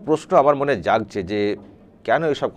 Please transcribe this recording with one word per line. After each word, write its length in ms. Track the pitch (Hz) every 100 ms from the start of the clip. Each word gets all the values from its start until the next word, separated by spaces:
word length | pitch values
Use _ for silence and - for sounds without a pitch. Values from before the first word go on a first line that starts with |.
| 151
প্রশ্ন 220 | 151 - 175
আমার 140 | 139 143
মনে 140 | 143 110 90
জাগছে 340 | 113 104 107 87
যে 100 | 104 104 95 - - - _ -
কেন 140 | 135 160
এইসব 180 | 135 127